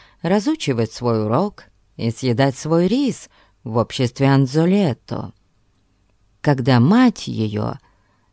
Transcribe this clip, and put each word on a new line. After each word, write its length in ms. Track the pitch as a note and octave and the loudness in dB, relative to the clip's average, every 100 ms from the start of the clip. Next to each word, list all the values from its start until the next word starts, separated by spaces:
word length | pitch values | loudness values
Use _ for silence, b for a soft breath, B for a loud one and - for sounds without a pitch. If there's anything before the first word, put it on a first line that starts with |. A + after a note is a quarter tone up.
| b b | b b
разучивать 680 | E3 G3+ G#3 D#4 - A#2 A2+ | -2 0 0 -4 -4 -2 -2
свой 340 | - A#2+ A2+ G#2+ | -2 -2 0 0
урок 400 | A#2+ G3+ - - _ _ - | 0 -2 -6 -20 _ _ -6
и 120 | A#2 | -6
съедать 480 | A2+ C3 A2+ C#3 C3 | -4 -2 0 0 -2
свой 300 | D3+ E3 F3+ | -2 0 2
рис 420 | A#3+ C#4 - - b b b | 0 -2 -4 -12 b b b
в 140 | B2 A2+ | -6 -2
обществе 500 | A2 - B2 - C3+ | -2 -2 -4 0 2
Анзолетто. 1040 | C#3 C3+ D3 E3+ G3 F#3 A2+ - - G#2 - _ _ _ _ _ _ _ _ _ _ | 4 2 0 2 2 0 -2 -8 -10 -10 -16 _ _ _ _ _ _ _ _ _ _
Когда 380 | - C#3 B2+ B2 | -2 0 2 4
мать 480 | B2 A3+ B3+ - - | 6 6 4 0 -8
ее, 480 | A2+ A2 G#2 A2+ - _ _ _ _ _ | -4 -4 -2 -6 -8 _ _ _ _ _